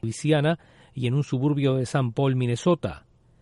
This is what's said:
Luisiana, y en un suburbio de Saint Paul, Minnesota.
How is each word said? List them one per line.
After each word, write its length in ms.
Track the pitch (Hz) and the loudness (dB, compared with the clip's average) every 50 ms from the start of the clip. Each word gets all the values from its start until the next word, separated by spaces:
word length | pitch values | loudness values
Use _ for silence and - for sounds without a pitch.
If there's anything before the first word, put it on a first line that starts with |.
| - | -8
Luisiana, 560 | 113 110 - - 147 156 147 143 156 170 - - - - - - - _ | -6 -6 -4 0 0 2 2 2 0 0 -2 -6 -14 -20 -20 -20 -16 _
y 140 | 135 123 | -4 -2
en 80 | 120 127 | 0 0
un 80 | 147 143 | 0 0
suburbio 520 | - 139 127 131 151 143 143 139 135 131 | 0 -2 0 0 0 0 2 2 2 2
de 100 | 131 123 | 0 -2
Saint 260 | - - 143 131 120 110 | -2 0 0 0 0 0
Paul, 220 | - 139 135 131 | 0 0 2 2
Minnesota. 720 | 127 127 120 120 - - 180 175 - - 98 - - - _ _ _ _ _ _ _ | 2 0 0 -2 0 2 2 2 2 0 -6 -8 -10 -16 _ _ _ _ _ _ _